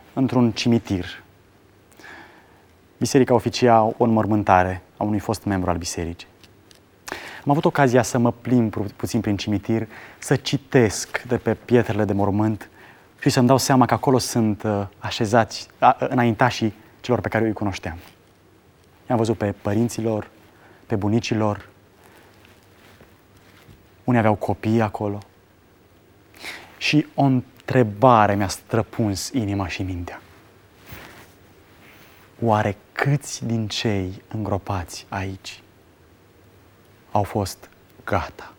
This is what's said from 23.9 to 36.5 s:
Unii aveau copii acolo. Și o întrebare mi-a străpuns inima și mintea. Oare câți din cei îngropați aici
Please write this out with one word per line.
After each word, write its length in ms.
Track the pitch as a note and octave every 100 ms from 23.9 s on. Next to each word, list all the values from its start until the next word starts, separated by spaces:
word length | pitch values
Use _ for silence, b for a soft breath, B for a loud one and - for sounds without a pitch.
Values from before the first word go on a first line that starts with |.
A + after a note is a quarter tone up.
| _
Unii 140 | - A#2+
aveau 160 | G#2+
copii 460 | G#2 - G2+ A2 A2+
acolo. 380 | G#2+ - G#2 G#2 - _ _ _ _ _ _ _ _ _ _ - B B B B
Și 280 | - D3+ -
o 80 | -
întrebare 1120 | C#3 B2+ - - - C3 A2 G2+ C3 A2+ G2+
mi-a 140 | G2+ G2
străpuns 840 | - - A2+ - - G#2+ F#2+ -
inima 360 | C3+ G2+ G2+ F#2
și 160 | -
mintea. 380 | F#2+ F2+ F2 - - - - _ _ _ B B B B B B _ _ _ b b b b b b -
Oare 340 | A2+ G#2+ G#2+ - _
câți 540 | - C#3+ C#3+ - - A#2+
din 220 | A2+ G#2+
cei 540 | - A#2 G2 F#2 G2+ -
îngropați 760 | A2 G2 G2 - G2 E2 - -
aici 540 | G2 F#2+ F#2+ - - _ _ _ _ _ _ _ _ _